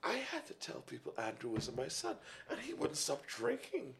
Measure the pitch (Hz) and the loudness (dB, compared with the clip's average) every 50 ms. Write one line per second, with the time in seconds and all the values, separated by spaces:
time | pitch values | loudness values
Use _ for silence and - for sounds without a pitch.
0 | - - 220 262 269 - - 320 - - - - - - - - - - - 123 | 4 4 4 4 2 0 -2 -2 -2 -4 -8 -6 -6 -6 -4 -6 -6 -6 -8 -6
1 | - 147 - - 113 110 113 113 - 120 110 110 - - - 120 131 151 165 - | -4 -4 0 0 0 0 0 0 -2 0 0 0 0 0 0 0 0 0 0 0
2 | - - - - - - - - - - - 226 233 269 339 - - - 151 147 | 0 0 -2 -2 -4 -14 -14 -14 -4 -4 -4 -4 -2 -4 -2 0 0 2 2 2
3 | - - 143 143 - - - - 113 120 254 269 - - - 370 - 135 127 | 2 2 2 0 0 -6 -4 2 4 4 4 4 0 0 -2 0 0 0 -8